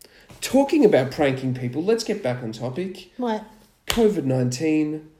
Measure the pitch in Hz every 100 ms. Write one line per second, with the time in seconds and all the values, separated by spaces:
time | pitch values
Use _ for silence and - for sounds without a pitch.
0 | - - - - - 262 277 311 233 127
1 | 131 - 143 127 131 123 123 135 185 226
2 | - 208 127 120 113 110 120 131 185 185
3 | - - 247 214 214 - _ _ - 233
4 | 214 170 135 131 123 127 160 156 151 156
5 | 156 _